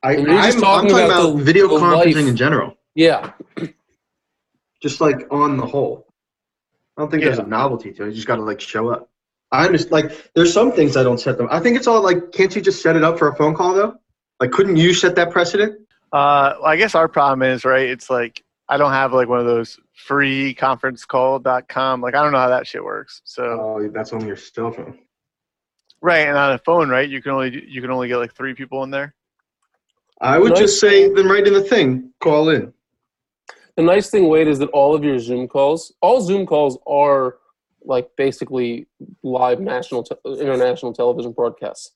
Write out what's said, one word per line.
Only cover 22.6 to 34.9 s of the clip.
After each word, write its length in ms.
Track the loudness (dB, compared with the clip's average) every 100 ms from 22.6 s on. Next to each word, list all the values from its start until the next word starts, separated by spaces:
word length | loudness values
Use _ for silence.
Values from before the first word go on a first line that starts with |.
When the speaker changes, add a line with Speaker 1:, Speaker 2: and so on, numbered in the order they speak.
| -4
Speaker 3:
shit 160 | -12
works. 380 | -10 -12 -14 -20
So 180 | -20 -10 -8 -6 -8 -8
Speaker 1:
Oh, 100 | -8
that's 180 | -8 -10
on 140 | -10 -10
your 100 | -12
cell 360 | -14 -10 -10
phone. 260 | -10 -16 -20 _ _ _ _ _ _ _ _ _ _
Speaker 3:
Right, 240 | 0 2 2
and 100 | 0
on 160 | 0
a 60 | 0
phone, 320 | 0 0 2
right, 180 | 0 -2
you 140 | -6
can 100 | -6
only 180 | -4 -4
do, 120 | -8 -14
you 140 | -14
can 100 | -8
only 180 | -6 -4
get, 80 | -4
like, 180 | -4
three 180 | _ -10
people 280 | -10 -10 -10
in 80 | -8
there. 240 | -8 -10 _ _ _ _ _ _ _ _ _ _ _
Speaker 1:
I 180 | 0 4
would 120 | 6
Speaker 2:
Nice. 80 | 6
Speaker 1:
just 200 | 4 4
say, 320 | 6 6 6
then 140 | 4 2
right 200 | 4 4
in 60 |
the 80 | 2
thing, 500 | 4 2 2 -2 -8 _
call 300 | 0 2 2
in. 220 | 0 -4 _ _ _ _ _ _ _ _ -20 _ 0
Speaker 2:
The 60 |
nice 280 | 2 2 2
thing, 180 | 2 4
Wade, 200 | 4 2
is 100 | 0
that 100 | 0
all 240 | 2 4